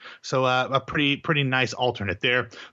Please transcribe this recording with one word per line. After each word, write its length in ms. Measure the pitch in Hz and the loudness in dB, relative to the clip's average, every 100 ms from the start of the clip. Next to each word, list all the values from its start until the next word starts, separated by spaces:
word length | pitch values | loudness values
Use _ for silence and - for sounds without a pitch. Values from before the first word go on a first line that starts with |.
| - - | -20 -16
So, 220 | - 135 127 | -2 2 2
uh, 240 | 127 127 | 2 2
a 80 | 131 | -2
pretty, 380 | - 156 143 139 | -2 0 0 0
pretty 260 | - 147 | 0 0
nice 300 | 135 131 120 | 2 2 0
alternate 480 | - 123 113 98 90 | 0 -2 -2 -4 -2
there. 280 | 131 123 120 - - | 0 0 -2 -10 -4